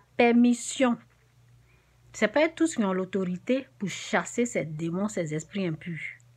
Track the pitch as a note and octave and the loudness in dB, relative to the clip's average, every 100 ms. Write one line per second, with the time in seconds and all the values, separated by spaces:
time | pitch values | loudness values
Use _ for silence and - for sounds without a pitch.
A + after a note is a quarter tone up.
0 | _ - A#3+ A#3+ A#3+ A#3+ - - B3+ A#3 | _ 2 6 8 6 4 -2 0 0 0
1 | - _ _ _ _ _ _ _ _ _ | -6 _ _ _ _ _ _ _ _ _
2 | _ - G#3+ C#4+ D#4+ D#4+ D#4+ - G3 F#3 | _ -2 0 4 2 2 -2 0 0 0
3 | F#3 G3 F#3 F3+ - C4 C4 - F#3 - | -2 -2 -2 -4 -2 -2 -2 -8 -8 -8
4 | - G3 - - A#3+ F#3 D#3 D#3 E3 F3 | -2 -2 -2 -2 -2 -2 -4 -4 -4 -2
5 | G#3 G#3 D#3+ D3+ - G3+ F#3 D#3+ F3+ D#3 | -4 -4 -4 -4 -6 -4 -4 -4 -8 -10
6 | - - _ | -10 -14 _